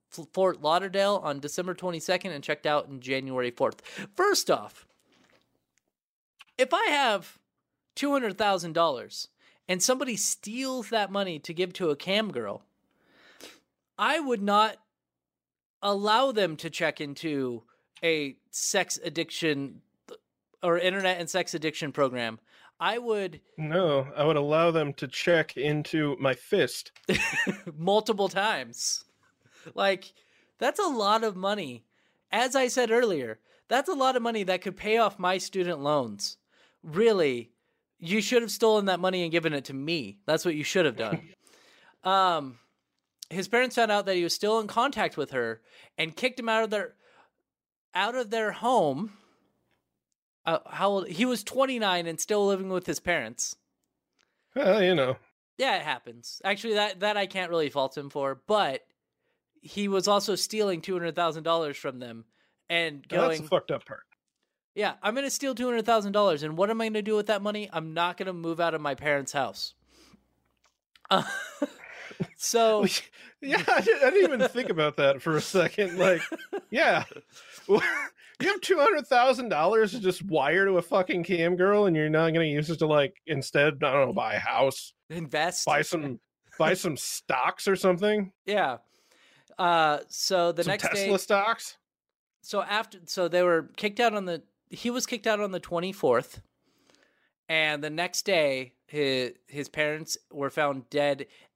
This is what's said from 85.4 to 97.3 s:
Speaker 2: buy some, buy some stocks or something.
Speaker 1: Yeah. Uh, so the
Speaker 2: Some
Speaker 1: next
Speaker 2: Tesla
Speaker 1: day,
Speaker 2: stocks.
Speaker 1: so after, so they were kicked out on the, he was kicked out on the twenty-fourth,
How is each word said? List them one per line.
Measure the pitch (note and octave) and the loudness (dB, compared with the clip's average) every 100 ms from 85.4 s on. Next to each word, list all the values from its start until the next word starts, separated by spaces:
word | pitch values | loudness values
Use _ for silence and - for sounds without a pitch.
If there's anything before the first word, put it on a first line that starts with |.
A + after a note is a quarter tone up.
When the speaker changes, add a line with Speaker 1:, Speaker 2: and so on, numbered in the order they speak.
| E3 - - | -2 -2 0
Speaker 2:
buy | D3 | 0
some, | D3+ E3+ C#3+ A#2 _ _ _ - | 2 -2 -4 -8 _ _ _ 0
buy | D#3+ | 2
some | F#3 F3 C3+ | 2 -2 -6
stocks | - - - C3 C3 - - | -6 -8 -2 0 0 0 0
or | F#3+ | 2
something. | F#3+ F3 G#3 G#3+ F#3+ _ - | 2 2 2 0 -2 _ -4
Speaker 1:
Yeah. | G3+ D3+ A#2 _ _ _ _ _ _ _ - | 0 0 -2 _ _ _ _ _ _ _ -2
Uh, | F3 E3+ D#3 D3 - | 2 4 4 2 -4
so | - - F#3 E3+ | -4 0 2 2
the | E3 | 2
Speaker 2:
Some | E3+ | 0
Speaker 1:
next | G3+ | 0
Speaker 2:
Tesla | F#3 G3+ G3 | -2 0 2
Speaker 1:
day, | F#3+ | 2
Speaker 2:
stocks. | - G3+ G#3 A3+ - - _ _ _ _ _ _ | 2 2 2 -2 -8 -18 _ _ _ _ _ _
Speaker 1:
so | - G#3 | -6 -4
after, | F3+ G#3 A3 F#3+ E3 | -2 -2 -4 -10 -8
so | - E3+ | -2 2
they | F3 | 4
were | F3+ E3 - - | 4 4 0 -4
kicked | G#3 G#3 | -4 2
out | A#3 | 2
on | G#3 F#3 | 2 -4
the, | E3 - _ _ | -6 -10 _ _
he | F3+ A#3+ | -6 -4
was | A#3+ - | -2 -4
kicked | A#3+ A3+ | -4 0
out | G#3+ | 0
on | G#3 | -2
the | F3+ | -6
twenty-fourth, | - E3+ F#3 G3 D3 A#2+ - - - _ _ _ _ _ _ _ _ | -6 -4 -4 0 2 2 0 -10 -20 _ _ _ _ _ _ _ _